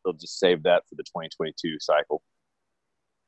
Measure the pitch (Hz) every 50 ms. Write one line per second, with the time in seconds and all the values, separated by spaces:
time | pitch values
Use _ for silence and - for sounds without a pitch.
0 | _ 92 87 76 80 - - - - 90 90 82 76 90 87 87 - _ - -
1 | 92 - _ 90 82 78 - - 82 78 76 - - 85 78 76 - - 78 76
2 | 73 - 73 78 - _ _ _ _ _ _ _ _ _ _ _ _ _ _ _
3 | _ _ _ _ _